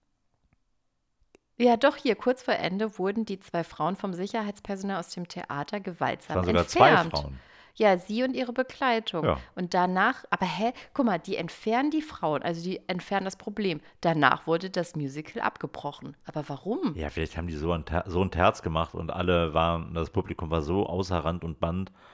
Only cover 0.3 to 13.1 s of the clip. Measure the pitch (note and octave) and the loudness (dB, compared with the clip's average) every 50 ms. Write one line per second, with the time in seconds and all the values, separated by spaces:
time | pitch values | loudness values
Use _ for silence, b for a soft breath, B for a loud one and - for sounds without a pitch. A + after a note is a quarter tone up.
0.3 | _ _ _ _ _ _ _ _ _ _ _ _ _ _ _ _ _ _ _ _ | _ _ _ _ _ _ _ _ _ _ _ _ _ _ _ _ _ _ _ _
1.3 | _ - _ _ _ - A#3+ B3 A#3 A3+ C#4 C#4 D4 - - C4 G3+ - - B3 | _ -20 _ _ _ 4 6 6 6 6 6 4 2 4 0 0 0 2 2 0
2.3 | B3+ - - - A3 - - - F#3 G3 A3 A3 - - F#3 G3 G#3 A3+ A3 - | 0 0 0 -2 -2 0 0 -2 -2 -2 -2 -2 -2 -2 -2 -2 0 -2 -2 -4
3.3 | G3 F#3+ - - - E3+ E3 - - - D3+ D#3+ G3 - - G3 F#3 E3+ F#3 G3+ | -4 -8 -8 -6 -4 -4 -4 -4 -4 -2 -2 -2 -2 -2 -4 -6 -4 -4 -6 -4
4.3 | - A3+ G#3+ G#3 G#3 - - - G3 F#3+ G3 G3 G3 F3 F3 - - F3+ F3 - | -4 -4 -4 -4 -6 -8 -8 -8 -8 -6 -4 -4 -4 -4 -6 -8 -8 -10 -10 -10
5.3 | - F3+ - - - C#3+ D3 - - G#3 F#3+ F#3+ E3+ - D3 C3 - - - - | -10 -12 -10 -8 -6 -6 -6 -4 -6 -8 -6 -6 -6 -2 -2 -2 -2 -4 -6 -2
6.3 | D#3+ F#2 F2+ F2 E2+ F2 E2 - - F4 A#3+ - B3 B2+ - E2 - D2+ C#2+ C#2+ | -2 0 2 4 4 4 4 2 6 8 8 8 8 6 4 2 0 -2 -4 -4
7.3 | C2+ B1+ B B B B B B B - A3 G#3 F#3+ F3 E3+ - G#3 A3+ B3+ C4 | -8 -12 B B B B B B B 4 6 6 6 6 2 -4 -2 0 0 0
8.3 | B3+ B3 B3+ A#3 A#3+ B3+ B3+ C4 - - C#4+ B3+ A#3 A3+ A3 - - E3 D#3+ B2 | 0 -2 -4 -4 -2 -2 -2 -2 -2 -2 0 2 2 2 0 -4 -4 0 2 2
9.3 | D#2 C2 B B B - F3+ F3 - F3+ F3+ F#3 F#3 F#3 G3+ A#3 C4 - - - | 2 2 B B B -6 -6 0 2 2 2 4 4 4 4 2 2 0 -4 -4
10.3 | - - F#3+ F3+ D#3+ E3+ G#3+ A#3+ B3 B B B B - C4+ A3+ F#3+ E3 - - | -2 -2 0 -2 -2 0 -2 -2 -2 B B B B 0 2 2 2 0 -2 -4
11.3 | G#3+ - E3+ D#3+ - - - G#3+ A3+ B3 C#4 D4+ D4+ D#4 D4+ - - - - D#3 | -4 -4 -4 -6 -8 -6 -2 0 0 2 2 2 0 0 -4 -4 -8 -4 0 0
12.3 | D3+ C#3 - - E3+ E3+ E3+ F3+ F#3 - - - F3+ F3+ - - | 0 0 0 -2 -4 -2 -4 -4 -6 -6 -4 -6 -6 -6 -4 -2